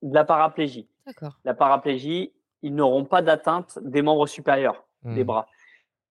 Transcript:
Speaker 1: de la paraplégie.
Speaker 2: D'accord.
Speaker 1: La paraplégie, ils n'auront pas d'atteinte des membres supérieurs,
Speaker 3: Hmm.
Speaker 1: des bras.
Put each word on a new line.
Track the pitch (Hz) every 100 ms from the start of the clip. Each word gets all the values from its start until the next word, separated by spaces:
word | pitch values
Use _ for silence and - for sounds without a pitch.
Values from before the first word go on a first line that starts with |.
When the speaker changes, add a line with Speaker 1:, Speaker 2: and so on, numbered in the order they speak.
Speaker 1:
de | 135
la | 147 151
paraplégie. | 156 156 156 147 123 - _ 269
Speaker 2:
D'accord. | - 147 - 131
Speaker 1:
La |
paraplégie, | 120 139 135 147 131 143 170 - _ _ _
ils | 147 147
n'auront | 135 135 139
pas | 180
d'atteinte | 160 156 156 175 180 -
des | 139 143
membres | 151 151 147
supérieurs, | - 147 135 131 - _ _
Speaker 3:
Hmm. | 120 113
Speaker 1:
des |
bras. | 120 110 - _ _ _ _ _ _